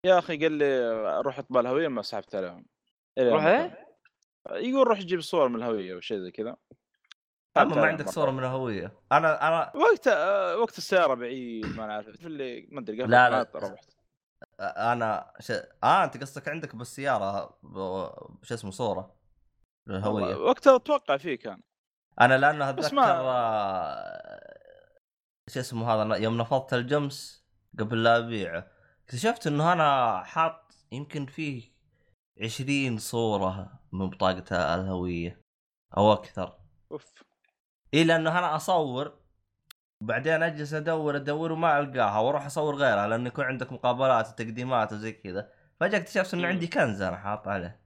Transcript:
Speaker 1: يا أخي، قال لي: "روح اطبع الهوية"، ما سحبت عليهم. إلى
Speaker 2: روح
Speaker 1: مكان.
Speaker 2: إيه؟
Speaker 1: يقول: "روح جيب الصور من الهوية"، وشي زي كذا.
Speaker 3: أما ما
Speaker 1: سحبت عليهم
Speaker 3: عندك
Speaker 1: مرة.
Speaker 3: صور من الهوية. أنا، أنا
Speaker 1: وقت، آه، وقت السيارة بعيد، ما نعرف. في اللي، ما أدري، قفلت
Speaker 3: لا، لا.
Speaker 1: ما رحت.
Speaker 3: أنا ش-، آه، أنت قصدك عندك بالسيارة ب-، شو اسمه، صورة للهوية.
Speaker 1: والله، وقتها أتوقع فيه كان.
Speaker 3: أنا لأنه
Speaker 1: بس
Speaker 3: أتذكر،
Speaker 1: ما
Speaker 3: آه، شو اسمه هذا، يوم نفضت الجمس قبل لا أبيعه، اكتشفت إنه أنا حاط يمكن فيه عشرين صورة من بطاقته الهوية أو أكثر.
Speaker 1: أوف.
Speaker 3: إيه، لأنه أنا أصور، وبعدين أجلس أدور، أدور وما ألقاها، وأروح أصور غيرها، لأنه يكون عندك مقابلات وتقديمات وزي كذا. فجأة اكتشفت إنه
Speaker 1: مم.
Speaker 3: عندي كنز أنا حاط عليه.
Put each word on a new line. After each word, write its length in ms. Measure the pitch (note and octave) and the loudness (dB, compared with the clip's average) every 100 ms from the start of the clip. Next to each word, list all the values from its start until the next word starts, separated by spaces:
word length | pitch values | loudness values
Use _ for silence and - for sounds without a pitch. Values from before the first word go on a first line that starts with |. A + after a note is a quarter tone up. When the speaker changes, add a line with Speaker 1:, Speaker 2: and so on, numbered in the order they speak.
| F3+ | 6
Speaker 1:
يا 140 | F3+ | 4
أخي، 180 | E3+ D#3 | 4 0
قال 140 | D#3+ | 0
لي: 400 | D3+ C#3+ C3 A#2 A2 G#2 D#2 | 2 2 2 0 -2 -2 -2
"روح 180 | C3+ C3 | -2 -6
اطبع 200 | C3+ B2+ | 0 2
الهوية"، 280 | B2 C3+ E3 | 2 0 0
ما 140 | A#2+ | -4
سحبت 340 | G2+ G#2+ - G2+ | -6 -8 -8 -6
عليهم. 300 | F2+ F2 - _ _ _ _ - | -6 -10 -20 _ _ _ _ 2
إلى 120 | B2 | 4
Speaker 2:
روح 140 | D3+ | 6
Speaker 1:
مكان. 160 | D#3 A#3 | 6 4
Speaker 2:
إيه؟ 1080 | F4+ - - _ _ _ _ _ - - A#3+ | 2 -8 -20 _ _ _ _ _ -10 -6 -2
Speaker 1:
يقول: 180 | C4+ B3 | 4 4
"روح 120 | G#3 | 4
جيب 200 | F3+ F3+ | 0 -4
الصور 280 | D#3 F3+ C3+ | 0 2 2
من 80 | A#2+ | 0
الهوية"، 400 | A#2+ A2 F#2 F2+ | -2 -4 -4 -10
وشي 260 | - G#2+ | -6 -6
زي 100 | F#2 | -6
كذا. 180 | F2 A2 | -8 -10
Speaker 3:
أما 1160 | - _ - _ _ _ - _ _ _ - C#3+ | -10 _ -20 _ _ _ -20 _ _ _ 4 4
ما 60 | |
Speaker 1:
سحبت 60 | D3+ | 4
عليهم 120 | D#3 | 2
Speaker 3:
عندك 160 | D#3 C#3+ | 0 -4
Speaker 1:
مرة. 60 | |
Speaker 3:
صور 200 | - C#3+ | -2 0
من 80 | C3 | 0
الهوية. 600 | B2+ C3 B2+ G2+ F2+ - _ | -4 -4 -4 -6 -8 -14 _
أنا، 360 | C#3+ D#3+ D#3 D3+ | 4 4 2 2
أنا 240 | E3 - C4 | 2 -2 2
Speaker 1:
وقت، 320 | A4 G#4 C4+ | 4 4 2
آه، 500 | F3+ E3+ G3+ F#3 F3 | 2 2 0 0 -2
وقت 200 | A3+ - | -4 -4
السيارة 360 | - F#3+ D#3+ | 0 2 4
بعيد، 520 | B2+ A#2+ C3 B2 A2+ G#2 | 0 -4 -8 -10 -8 -8
ما 220 | G2+ G#2+ | -8 -8
نعرف. 220 | G#2+ G#2 G#2 | -8 -10 -18
في 100 | E3 | -14
اللي، 400 | D3+ C3 A#2 - | -10 -10 -10 -14
ما 80 | C#3+ | -12
أدري، 180 | A2 G#2+ | -10 -6
قفلت 140 | A#2 | 4
Speaker 3:
لا، 180 | A#2+ B2+ | 8 8
لا. 220 | B2+ A#2 | 4 -2
Speaker 1:
ما 60 | - | -8
رحت. 300 | G2 - _ _ _ _ _ _ - - | -10 -10 _ _ _ _ _ _ -20 -10
Speaker 3:
أنا 760 | G2 - A2+ A#2+ A2+ G2+ - - | -8 -2 -2 0 0 -2 -6 -20
ش-، 120 | - A2 - _ | -6 -6 -6 _
آه، 200 | A#2 F3 | 2 4
أنت 140 | E3 A#2+ | 2 -4
قصدك 280 | C3+ - D#3 | -14 -12 -10
عندك 260 | D#3 D3+ A2+ | -10 -10 -14
بالسيارة 840 | A#2+ - C#3 A#2 G2 G2+ C2+ _ | -14 -8 -2 0 -2 -4 -8 _
ب-، 800 | D2 F#2 F#2+ F#2+ F2 - - - | -16 -8 -6 -6 -8 -12 -20 -20
شو 100 | - | -10
اسمه، 180 | A#2 G2+ | -10 -10
صورة 440 | F#2+ A#2 F#2 - _ _ _ _ _ _ _ - | -6 -4 -4 -8 _ _ _ _ _ _ _ -8
للهوية. 360 | F#2+ G#2 - | -4 -2 0
Speaker 1:
والله، 160 | - - | -2 0
وقتها 360 | - C4+ C#4+ C4 | 2 4 6 6
أتوقع 420 | - D4 - C#3 | 4 -2 0 -2
فيه 180 | E3 B2+ | -2 -8
كان. 260 | A#2 F#2+ _ _ _ _ _ - | -8 -14 _ _ _ _ _ 4
Speaker 3:
أنا 160 | B2 C3 | 6 8
لأنه 340 | C#3+ D3+ C#3 | 4 2 -2
Speaker 1:
بس 140 | C3 D3+ | -2 0
Speaker 3:
أتذكر، 100 | C#4 | 4
Speaker 1:
ما 240 | A#3 C#3 | 4 4
Speaker 3:
آه، 1300 | C3 B2+ A#2 G#2+ G2+ F#2+ D#2 B1 G1+ G1+ G1+ - - G1+ G1+ G1+ G1+ _ _ _ _ _ - | 2 0 0 0 0 -2 -4 -8 -12 -14 -16 -18 -18 -20 -20 -20 _ _ _ _ _ _ -10
شو 100 | B2+ | -8
اسمه 300 | B2+ A#2 A#2 | -6 -4 0
هذا، 220 | A2 G#2+ G2+ | 2 2 0
يوم 220 | A2 A#2 | 0 -2
نفضت 360 | A2+ C3+ - | 0 -2 0
الجمس 760 | B2 B2 D3 C#3+ C3+ - - _ _ _ - | -4 0 -2 -2 -8 -16 -20 _ _ _ -8
قبل 240 | G#2+ A#2 | -4 2
لا 140 | A2+ A#2 | 4 4
أبيعه، 540 | A#2 A2+ F2+ E2+ - _ _ _ _ | 2 -6 -4 -6 -10 _ _ _ _
اكتشفت 420 | B2 A3 A#3 D#3+ | -4 -2 -2 -2
إنه 260 | D3 D#3+ | 0 2
أنا 500 | F3 D3+ C#3 A#2+ F#2+ | 4 4 4 2 0
حاط 500 | F2+ - D#3+ - _ _ _ | -4 0 0 -2 _ _ _
يمكن 340 | B2 D3 D#3 C3+ | -12 -10 -8 -10
فيه 460 | D3+ D#3 C3 A2+ _ _ _ _ _ _ _ | -8 -8 -8 -14 _ _ _ _ _ _ _
عشرين 540 | A2 A2 C3+ C#3 C3+ A2+ | -8 -6 -2 0 0 -2
صورة 840 | - A#2 A2+ G2+ F#2+ F#2+ F#2+ - _ | -4 -2 0 2 0 -2 -12 -16 _
من 180 | F#2 F#2+ | -4 -4
بطاقته 680 | - F#2+ F#2 F2+ F#2 D#2 F2 | 0 0 0 -2 0 0 0
الهوية 640 | F#2 F#2 F2+ F2 E2+ - _ _ _ _ _ - | -2 -4 -4 -4 -6 -10 _ _ _ _ _ 4
أو 160 | G#2 | 4
أكثر. 460 | G#2 - - F2+ - - _ _ | 4 0 -8 -8 -10 -20 _ _
Speaker 1:
أوف. 320 | D3 _ _ _ _ _ _ _ _ _ | -16 _ _ _ _ _ _ _ _ _
Speaker 3:
إيه، 100 | C#3+ | 4
لأنه 360 | E3 E3 D#3+ E3+ | 4 4 2 0
أنا 160 | F3 D3+ | -2 -2
أصور، 640 | - F3+ D3+ B2 - - _ _ _ _ _ - _ _ | 0 0 0 -4 -6 -10 _ _ _ _ _ -20 _ _
وبعدين 400 | A2 A#2 C#3+ D#3+ | -6 -4 0 0
أجلس 300 | E3 D3+ D3 | 0 -4 -6
أدور، 420 | D#3 D3+ D#3+ D3+ C#3+ | -4 -2 -2 -2 -2
أدور 360 | C#3 D3+ E3 | -4 -4 -4
وما 280 | D#3+ E3 C#3+ | 0 2 2
ألقاها، 400 | C#3+ B2+ G#2+ G#2 | 0 0 2 2
وأروح 260 | A#2 D3 C#3 | 2 0 -4
أصور 300 | D#3+ D3+ C#3 | -4 -2 2
غيرها، 320 | C#3 G#2 G#2 | 2 2 2
لأنه 200 | A2+ B2 | -2 -4
يكون 180 | C3+ C3 | -4 -4
عندك 260 | C3 B2 | -4 -8
مقابلات 560 | B2 B2+ B2 C3 A#2+ A2 | -2 -2 2 4 2 0
وتقديمات 640 | - A2+ A2+ B2 B2+ G#2+ | -6 -8 -6 -2 0 0
وزي 180 | G#2+ A2 | -4 -8
كذا. 420 | G#2+ G2 F#2 G#2 _ _ _ | -10 -10 -8 -10 _ _ _
فجأة 180 | F3+ G#3 | -2 -2
اكتشفت 360 | E3 G3+ F#3 | -2 -4 -2
إنه 100 | F3 | -2
Speaker 1:
مم. 60 | F3 | -2
Speaker 3:
عندي 180 | F#3 E3 | -2 -2
كنز 340 | C4+ C#3+ G2 | 0 0 0
أنا 160 | F#2 F2+ | -4 -4
حاط 300 | G2+ G#2+ F#2+ | -6 -8 -4
عليه. 340 | G2 F2 - | -6 -6 -14